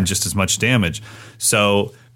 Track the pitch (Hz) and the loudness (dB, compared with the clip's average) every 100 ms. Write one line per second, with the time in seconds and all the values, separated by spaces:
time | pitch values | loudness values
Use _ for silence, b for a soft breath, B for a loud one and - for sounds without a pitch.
0 | 92 95 - 101 92 - 113 127 87 - | 2 -2 -4 -2 -2 0 2 2 0 -4
1 | B B B B - 110 104 101 101 B | B B B B 0 2 4 2 0 B
2 | B | B